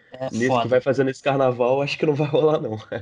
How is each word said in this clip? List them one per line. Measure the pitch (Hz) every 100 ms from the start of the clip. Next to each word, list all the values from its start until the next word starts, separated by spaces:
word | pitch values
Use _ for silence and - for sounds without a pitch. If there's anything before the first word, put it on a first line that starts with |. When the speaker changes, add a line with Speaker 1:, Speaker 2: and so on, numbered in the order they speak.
| _
Speaker 1:
É | 127 131
Speaker 2:
nesse | 110
que | 123
Speaker 1:
foda. | 123 117
Speaker 2:
vai | 127
fazer | 143 131
nesse | 135 131
carnaval, | 143 139 131 120 123 135
acho | 143 -
que | 160
não |
vai | 139 147
rolar, | 139 156 156
não. | 135 110 - -